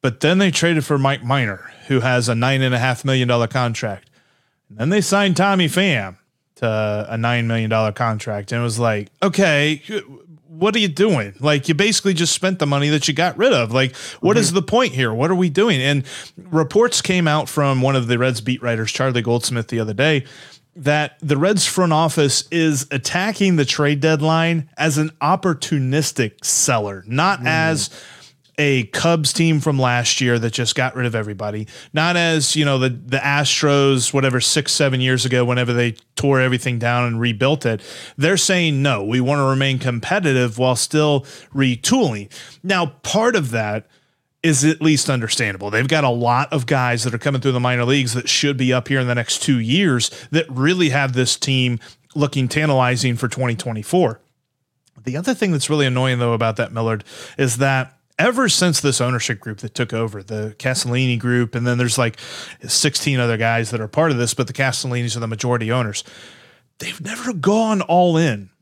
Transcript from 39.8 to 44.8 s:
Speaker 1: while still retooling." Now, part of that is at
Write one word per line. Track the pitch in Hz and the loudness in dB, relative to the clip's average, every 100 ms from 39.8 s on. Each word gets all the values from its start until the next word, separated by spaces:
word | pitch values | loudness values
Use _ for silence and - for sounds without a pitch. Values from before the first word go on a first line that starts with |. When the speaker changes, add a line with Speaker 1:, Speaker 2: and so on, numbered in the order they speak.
| 127 120 - 196 165 131 123 110 | -2 -4 -2 0 2 2 0 0
Speaker 1:
while | 127 123 | 0 0
still | - 151 151 143 135 - - 139 | 0 2 2 2 -2 -20 -10 0
retooling." | 135 120 - 262 185 107 101 - - - | 0 0 0 2 2 -2 -10 -16 -20 -14
Now, | 185 190 165 - | -2 0 0 -4
part | - 202 233 220 | -4 0 2 2
of | 135 | 0
that | 113 107 107 - _ _ _ _ _ | -2 -2 -4 -8 _ _ _ _ _
is | 165 143 | 0 2
at | 147 156 | 2 2